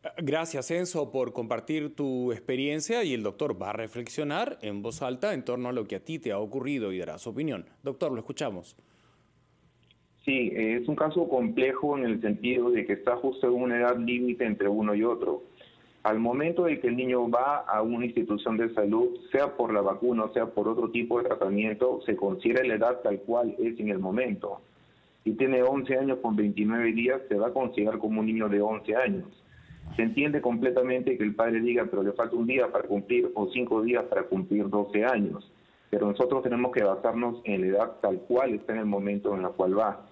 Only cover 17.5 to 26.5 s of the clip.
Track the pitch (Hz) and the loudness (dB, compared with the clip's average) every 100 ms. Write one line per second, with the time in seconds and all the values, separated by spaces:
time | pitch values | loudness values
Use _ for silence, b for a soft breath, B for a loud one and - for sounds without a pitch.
17.5 | 147 - 107 113 117 120 117 - 104 120 | 0 0 0 0 0 0 -2 0 -2 0
18.5 | 110 113 113 101 113 123 - - 135 139 | 0 0 0 2 4 2 0 -2 0 0
19.5 | - 117 107 98 98 123 117 107 120 113 | 0 0 2 2 0 0 2 0 -2 -2
20.5 | - 104 113 113 120 117 120 110 107 98 | 0 0 0 -2 -2 0 0 0 0 0
21.5 | 101 110 107 127 123 - 101 98 92 113 | 0 0 2 0 0 -2 0 0 0 2
22.5 | 120 117 107 113 127 110 98 - 117 117 | 2 2 2 2 2 -2 -2 -2 0 0
23.5 | - 113 113 107 95 92 107 127 98 - | 0 -2 -2 -2 -2 -2 -2 -2 -2 -6
24.5 | 98 - b b b b b - 110 135 | -10 -14 b b b b b -4 0 2
25.5 | 127 127 139 131 131 135 131 117 107 104 | 4 4 2 0 0 0 0 0 2 2